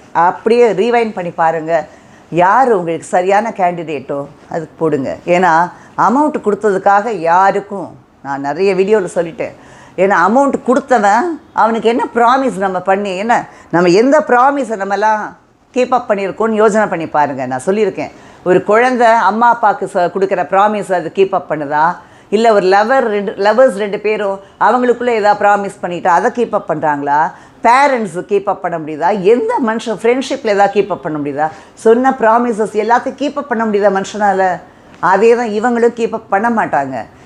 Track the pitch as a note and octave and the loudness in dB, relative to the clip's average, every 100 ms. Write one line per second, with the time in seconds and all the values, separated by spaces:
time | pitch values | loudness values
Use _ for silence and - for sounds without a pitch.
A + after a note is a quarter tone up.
0 | - - F3 - A3 A#3+ A#3+ F#3 A3+ A#3 | -6 0 0 0 0 2 2 2 0 0
1 | A3+ F#3+ F3 E3+ E3 E3 D#3 E3 - - | -2 -4 -8 -2 0 0 -2 -2 -4 -14
2 | - - - E3 F3+ A3+ B3+ G3+ E3+ D#3+ | -20 -20 -6 0 2 4 2 0 -2 -6
3 | - F#3 F#3 G3+ A3+ G#3 F3+ F3 D#3 C#3+ | -2 -2 2 0 0 -2 -2 -2 -8 -8
4 | C3 C#3+ C#3+ - - E3+ D#3 - D#3+ D3+ | -8 -8 -10 -14 -10 -10 -10 -4 -2 -2
5 | A#2+ - E3+ F3 F#3 D#3+ F3+ - - - | -4 -6 0 2 4 2 0 -4 -12 -2
6 | F3 B3+ D4+ - G#3 G3+ G#3+ F#3 G3+ G3+ | 0 2 0 -2 -4 -2 0 0 2 2
7 | A3+ G3 D#3+ F3 G3 G3 G3+ G3 D3+ - | 0 -4 0 2 2 0 -4 -10 -12 -16
8 | _ _ C#3 C#3 C#3 D3 G3 F#3 G3 A3 | _ _ -10 -6 -4 -2 0 2 2 0
9 | G3+ F#3 E3+ D3+ C3+ - - - - - | 0 -4 -6 -6 -10 -12 -20 -20 -12 -2
10 | F#3+ F#3 F3+ A#3+ C#4 - - C4+ - B3 | 0 2 4 4 2 0 0 0 2 2
11 | G3+ A3 F4 D4+ - - G#3+ A3+ G#3+ A#3+ | 2 2 0 -6 -8 0 0 0 0 -2
12 | D#4+ A#3+ A#3 C4 C4+ F#3 F#3+ F#3 F3+ G3 | -2 0 2 2 0 -2 -4 -4 -2 -2
13 | G#3 F3+ A3+ G#3+ - - - E3 F3 F#3 | -2 -4 -2 -2 -2 -14 -4 0 4 4
14 | B3+ D4+ D4+ B3 C4+ C#4+ A3+ G#3+ G3 G3 | 4 2 2 2 2 0 -4 -6 -4 -2
15 | G#3+ G#3+ E3 - _ _ _ B3 B3 B3+ | 0 0 -4 -14 _ _ _ -2 0 0
16 | A#3+ G3+ F#3+ E3+ A3 G#3+ A3 G#3 G#3 F3 | -2 -4 -4 -2 -2 2 2 2 0 -2
17 | D#3 D3+ C#3+ C3 B2+ C3 F#3 G3+ G3 - | -4 0 0 -2 -6 -6 -2 0 -2 -4
18 | - - - - F3+ F3+ F#3 G#3+ B3+ B3 | -10 -12 -20 -8 0 0 2 2 2 2
19 | A#3 A3+ F#3+ A3 A#3+ A#3 G#3+ G3 F#3+ F#3+ | 4 4 2 2 2 2 0 0 -4 -2
20 | - G3 F#3 F3+ F3 F#3+ G#3+ G#3+ F#3 F3+ | -2 0 -2 -2 0 2 2 0 -2 -4
21 | D#3+ G3 F#3+ F#3 - D#3 C#3+ D3 D#3+ F3 | -2 0 0 0 -4 -6 -4 0 0 -2
22 | - - - G#3 A3+ G#3 F#3 G3 A3 C4+ | -12 -20 -4 0 4 4 4 2 2 2
23 | A#3 G#3 G3+ - G3+ A3+ C4 G3 G#3 F#3 | 0 -2 -4 -2 0 4 4 2 -6 -4
24 | G#3 G#3+ G3+ G3 - - G3 B3 B3 A#3+ | -4 -2 -4 -6 -10 -2 0 2 0 0
25 | B3 A3+ G#3 G3+ G3+ G3+ G3 - F3+ F3 | 0 0 2 2 2 2 -2 -8 -8 -4
26 | F#3 E3+ B3+ - A#3 G#3 - D#3+ D#3 C#3+ | 0 2 2 -2 -2 -2 -4 -4 -2 -2
27 | C#3+ D3 E3+ - - - A3 B3+ C#4+ B3+ | 0 0 0 -4 -20 -2 2 4 4 0
28 | G#3 E3+ F3 G3+ G3 F#3 F3+ E3+ D3+ D3+ | -4 -8 -2 -2 -2 -4 -4 -6 -8 -4
29 | E3+ G#3 F3+ A#3+ A4 B4 A#3 A3+ A#3 G3+ | -2 0 2 2 0 -2 -2 -4 -6 -4
30 | A#3 B3+ - C#4 G#3+ G3+ G3 G3+ F#3+ F3 | 0 0 -2 -4 -2 2 2 2 -2 -4
31 | E3 D3+ C#3+ C#3 D#3 - - - A3 A#3 | -6 -6 -6 -4 -4 -6 -20 -2 2 2
32 | B3+ B3+ A3 A#3 A#3+ G#3 G#3+ G#3 G#3+ A#3+ | 2 0 2 2 0 -2 -4 -2 0 0
33 | C4 G3+ C#4+ D4 C#4 A3 A3 G3+ G3+ F#3+ | -2 -6 -6 -6 -6 -4 -2 0 0 0
34 | G3 G#3 G#3 F#3+ F#3 F3 - - - - | -4 -4 -2 0 0 -2 -10 -20 -20 -4
35 | E3 F#3+ A3+ A#3 A#3+ G#3 A#3 A#3 A#3 A#3 | 0 4 4 2 0 -2 -2 2 0 0
36 | A3 A3 - G3 A#3 A3 F3 D3 C3+ B2+ | -4 -4 -4 -2 0 -2 -2 -2 -4 -8
37 | G2+ - | -12 -16